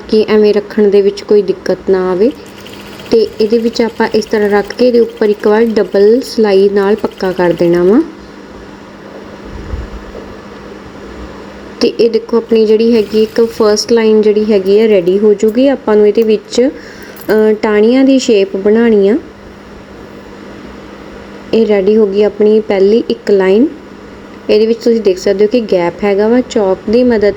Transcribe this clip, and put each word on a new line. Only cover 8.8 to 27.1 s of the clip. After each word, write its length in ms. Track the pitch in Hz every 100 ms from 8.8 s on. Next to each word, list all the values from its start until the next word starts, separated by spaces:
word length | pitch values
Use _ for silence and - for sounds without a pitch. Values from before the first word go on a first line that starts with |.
| - - - - - - - - 50 - - - - - - - - - - - - - - - - - - - - -
ਤੇ 120 | 240 -
ਇਹ 100 | 233
ਦੇਖੋ, 260 | 220 - 226
ਆਪਣੀ 300 | 226 220 214
ਜਿਹੜੀ 300 | 214 226 233
ਹੈਗੀ 260 | 202 214
ਇੱਕ 180 | 220 -
ਫਸਟ 520 | 233 - 220 214 -
ਲਾਈਨ 300 | 233 220 220
ਜਿਹੜੀ 300 | 214 208 214
ਹੈਗੀ 280 | 208 190 202
ਆ, 80 | 226
ਰੈਡੀ 300 | 202 175 196
ਹੋ 160 | 214
ਜੂਗੀ। 340 | 202 220 220 277
ਆਪਾਂ 280 | 262 - 214
ਨੂੰ 120 | 208
ਇਹਦੇ 140 | 208
ਵਿੱਚ, 480 | 220 214 - - 262
ਅਹ, 840 | - - - - - - 214 214
ਟਾਹਣੀਆਂ 500 | 214 220 208 220 254
ਦੀ 140 | 269 269
ਸ਼ੇਪ 380 | 254 214 196 196
ਬਣਾਉਣੀ 520 | 202 220 233 208 196
ਆ। 100 | 262 - - - - - - - - 50 - - - - - - - - - - - - - -
ਇਹ 120 | 226 214
ਰੈਡੀ 300 | 208 190 214
ਹੋ 100 | 208
ਗਈ 160 | 196
ਆਪਣੀ 380 | 208 208 214 214
ਪਹਿਲੀ 420 | 214 202 196 226 -
ਇੱਕ 200 | 226 -
ਲਾਈਨ। 360 | 202 185 196 302 - - - - - - - -
ਇਹਦੇ 160 | 214 220
ਵਿੱਚ 120 | 226
ਤੁਸੀਂ 220 | 247 226
ਦੇਖ 180 | 208 185
ਸਕਦੇ 260 | 202 196
ਹੋ 60 | 208
ਕਿ 80 | 247
ਗੈਪ 340 | 214 185 170 170
ਹੈਗਾ 240 | 208 196 214
ਵਾ। 120 | 247
ਚਾਕ 380 | 247 233 196 185 -
ਦੀ 140 | 226
ਮਦਦ 300 | 247